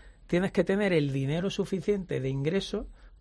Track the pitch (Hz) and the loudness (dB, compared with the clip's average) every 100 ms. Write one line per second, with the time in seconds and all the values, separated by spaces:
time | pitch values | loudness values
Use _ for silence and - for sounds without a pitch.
0 | - - - 175 190 - 175 196 208 170 | -20 -20 -2 0 2 2 2 2 4 4
1 | 143 135 135 160 190 - 185 190 - 202 | 2 0 0 0 -2 -2 -2 -2 0 -2
2 | 175 139 131 135 143 190 190 202 - - | -2 -4 -2 -2 0 -2 -2 -6 -8 -14
3 | - - | -20 -4